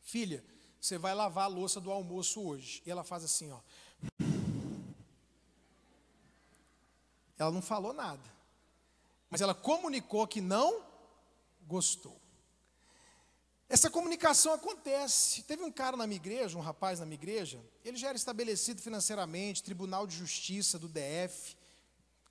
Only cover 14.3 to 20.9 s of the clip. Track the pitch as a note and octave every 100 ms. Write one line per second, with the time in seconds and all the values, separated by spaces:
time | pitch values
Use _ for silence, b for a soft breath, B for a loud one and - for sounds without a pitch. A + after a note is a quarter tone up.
14.3 | C#4 D#4 D#4 F#4+ F#4+ C#4+ C#4 C#4 - -
15.3 | - - D#4 E4+ - C4 B3+ G#3+ G3 E3+
16.3 | A#3+ G#3+ E3+ D#3 D3+ F#3+ F3 D#3+ D3+ C#3
17.3 | G#3+ D#3+ B2 A2+ _ A3+ B3 C4+ B3 -
18.3 | A3+ A#3 G3+ - G#3 A3+ G#3+ E3+ G#3 E3+
19.3 | E3+ G3+ F#3+ - F#3 F#3+ F#3+ G3+ E3 F3
20.3 | - - G3 G3 E3+ E3